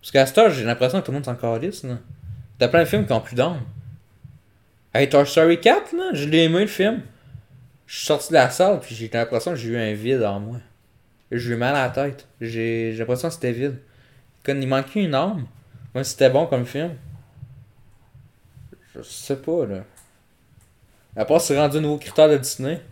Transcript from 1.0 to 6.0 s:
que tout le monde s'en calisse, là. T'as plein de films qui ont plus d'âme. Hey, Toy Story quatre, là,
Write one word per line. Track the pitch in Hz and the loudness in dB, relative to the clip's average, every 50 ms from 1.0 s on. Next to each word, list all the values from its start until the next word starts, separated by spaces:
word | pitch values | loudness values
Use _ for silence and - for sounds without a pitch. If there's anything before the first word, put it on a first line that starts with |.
que | - | -2
tout | - 127 | -2 -6
le | 143 | -6
monde | 139 | -6
s'en | 127 120 | -6 -8
calisse, | 120 - 117 117 113 135 185 202 - - | -4 -2 -2 -2 -2 -4 -6 -8 -8 -10
là. | 131 123 117 - - - - - - - - - - - - | -10 -10 -10 -12 -18 -20 -20 -16 -16 -16 -16 -16 -20 -4 -2
T'as | 123 117 | 0 2
plein | - 165 | 4 4
de | 165 - | 2 4
films | - - 208 | 0 -2 0
qui | - 123 | 0 0
ont | 110 | -2
plus | - - 123 | -2 -4 -2
d'âme. | 120 127 165 180 143 117 98 - - - - - - _ _ _ _ _ - - - _ _ _ _ _ _ _ _ _ _ _ | 0 0 0 0 -6 -8 -10 -12 -16 -16 -18 -20 -20 _ _ _ _ _ -20 -20 -20 _ _ _ _ _ _ _ _ _ _ _
Hey, | 113 139 135 | 0 0 4
Toy | 135 139 143 | 4 4 4
Story | 139 - 170 160 165 170 170 | 4 4 4 6 6 4 6
quatre, | - 226 294 403 415 - - | 6 4 4 4 2 -4 -6
là, | 339 | -4